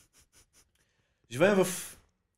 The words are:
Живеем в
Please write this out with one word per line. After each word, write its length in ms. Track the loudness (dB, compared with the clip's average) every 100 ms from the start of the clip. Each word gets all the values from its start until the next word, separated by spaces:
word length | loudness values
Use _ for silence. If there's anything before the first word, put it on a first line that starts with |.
| _ _ _ _ _ _ _ _ _ _ _ _ _
Живеем 340 | 0 2 2
в 340 | 0 -4 -14 -20 _ _ _